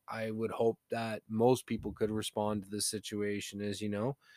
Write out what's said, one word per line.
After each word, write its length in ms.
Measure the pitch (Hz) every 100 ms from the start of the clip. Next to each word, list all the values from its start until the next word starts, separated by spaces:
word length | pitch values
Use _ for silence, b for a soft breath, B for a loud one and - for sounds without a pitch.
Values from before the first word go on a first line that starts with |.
| -
I 240 | 110 110
would 200 | 110 113
hope 280 | - 113 110 _
that 340 | 113 113 107 -
most 360 | 110 120 127 -
people 260 | 110 104
could 180 | 87 107
respond 520 | 107 104 - 104 104
to 60 | 98
this 180 | 104 -
situation 720 | 107 - 104 104 101 - 101
is, 200 | 104 101
you 80 | 104
know, 280 | 101 120 139 _